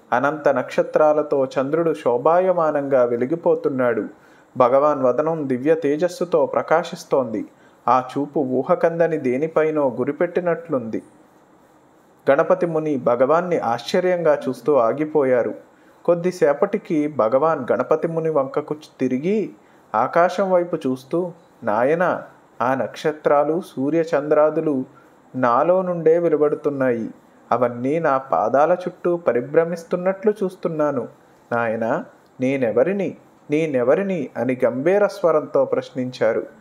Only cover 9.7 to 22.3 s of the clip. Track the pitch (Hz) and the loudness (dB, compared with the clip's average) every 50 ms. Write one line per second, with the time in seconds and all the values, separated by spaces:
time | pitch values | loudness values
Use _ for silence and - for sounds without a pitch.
9.7 | 156 151 143 131 113 127 123 139 143 - 180 170 - 196 180 175 165 165 - - | 0 0 0 0 0 -2 -4 -4 -2 -2 -2 -2 -2 -2 -2 -2 -4 -4 -4 -6
10.7 | 143 127 113 110 110 92 - - _ _ _ _ _ _ _ _ _ _ _ _ | -6 -6 -6 -6 -8 -8 -10 -12 _ _ _ _ _ _ _ _ _ _ _ _
11.7 | _ _ _ _ _ _ _ _ _ _ - 135 135 147 165 165 185 180 180 170 | _ _ _ _ _ _ _ _ _ _ 0 2 2 2 4 2 2 0 0 -2
12.7 | 160 156 156 156 147 127 - - 120 120 135 131 156 170 180 180 170 131 - 117 | -2 -2 -2 -2 -4 -2 0 0 2 2 2 2 2 2 0 0 -4 -2 -2 -2
13.7 | 117 120 - - - 185 180 185 180 175 170 156 143 143 127 127 127 - - 151 | -4 -4 -4 -2 -2 0 0 0 0 2 2 2 0 0 0 -6 -6 -4 -2 2
14.7 | 147 131 113 113 123 143 156 151 151 156 135 131 127 120 110 110 104 - - _ | 2 4 2 2 0 -2 -4 -2 0 0 2 2 2 2 0 -2 -6 -10 -16 _
15.7 | _ _ _ _ _ _ - - 175 170 170 180 175 - 165 143 143 - 208 196 | _ _ _ _ _ _ 0 0 0 2 0 -4 -2 2 2 2 2 2 0 -2
16.7 | - 196 - - 175 151 147 151 151 123 107 110 123 135 151 165 160 147 123 107 | -2 -6 -4 -2 -2 -2 -2 -2 0 0 0 2 2 2 2 2 0 0 -2 -2
17.7 | 113 104 - - 156 160 - 170 165 160 160 160 156 143 135 135 - 147 147 - | -2 -2 0 0 0 0 0 -2 -4 -2 -2 0 0 0 -2 -2 -4 -6 -6 -6
18.7 | 151 151 - - _ - 135 127 127 127 151 185 208 220 175 151 - - _ _ | -8 -10 -10 -16 _ -4 -2 -2 -2 -2 -2 -2 -2 -2 -2 -4 -8 -16 _ _
19.7 | _ _ _ - - 214 226 208 - 175 175 180 180 - 202 185 185 175 175 175 | _ _ _ -4 0 0 0 2 2 2 2 2 2 0 0 2 2 0 0 0
20.7 | 170 151 - 131 127 127 - - - 170 185 170 170 - _ _ _ - 117 113 | -6 -4 -4 -4 -4 -4 -6 -6 -4 -4 -4 -6 -8 -14 _ _ _ -10 -4 -2
21.7 | 104 113 123 139 160 170 185 165 127 - - - | 0 0 2 2 2 0 0 0 -2 -4 -6 -14